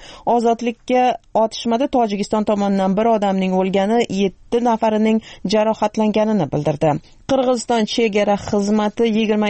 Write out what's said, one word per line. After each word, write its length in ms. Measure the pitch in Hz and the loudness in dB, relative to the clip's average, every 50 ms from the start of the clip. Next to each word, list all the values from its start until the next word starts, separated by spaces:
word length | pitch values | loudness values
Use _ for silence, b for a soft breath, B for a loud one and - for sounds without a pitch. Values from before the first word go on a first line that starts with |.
| B B B B B - 226 | B B B B B 0 0
Ozodlikka 680 | 240 226 233 233 - 233 240 233 - _ - 254 254 247 254 - - _ _ - | 2 2 2 0 0 -2 -6 -6 -6 _ 0 2 2 2 2 0 -2 _ _ 0
otishmada 540 | 202 226 220 - - - 233 233 233 285 285 - | 0 0 0 -2 -6 -2 -2 0 0 0 0 0
Tojikiston 500 | 254 233 208 202 196 208 - 226 214 208 | 0 0 0 -2 -4 -4 -2 -2 -2 0
tomonidan 480 | - 214 202 202 202 196 196 190 190 190 | 0 0 0 0 0 0 0 0 0 0
bir 180 | 208 220 233 226 | 0 2 2 2
odamning 420 | 208 202 196 196 190 185 185 185 | 2 0 0 0 0 0 0 0
o'lgani, 480 | 185 190 190 180 196 196 202 226 240 - - 190 190 | 0 0 0 0 0 0 2 0 0 0 -2 -2 -2
yetti 400 | 202 185 - - - - 233 240 240 247 | -2 -2 -2 -6 -6 -4 -2 0 0 0
nafarining 480 | 226 220 233 220 214 214 220 220 220 220 B B B B - 185 208 | 0 0 0 0 2 2 2 2 2 0 B B B B -4 -2 0
jarohatlanganini 920 | 214 214 220 220 - 208 214 - 220 220 214 202 214 214 220 220 202 151 - - | 2 2 0 0 0 -2 -2 0 0 0 0 2 0 0 2 0 0 0 -2 -4
bildirdi. 380 | 151 147 156 147 143 160 156 143 156 b b b b - - | -2 -2 -2 -2 0 0 0 0 -2 b b b b -4 -2
Qirg'iziston 540 | 269 262 247 254 254 233 - - 240 226 214 | 0 0 2 0 0 -2 -2 -2 0 0 0
chegara 480 | - - - 233 220 190 208 202 208 202 | 0 0 0 0 0 0 0 0 0 0
xizmati 680 | 202 - - 220 202 202 202 214 214 208 208 - - 233 | -2 -2 -2 -2 -2 0 0 0 0 0 -2 -2 0 0
yigirma 420 | 233 208 220 220 208 214 214 214 208 | 0 0 0 0 0 0 0 0 0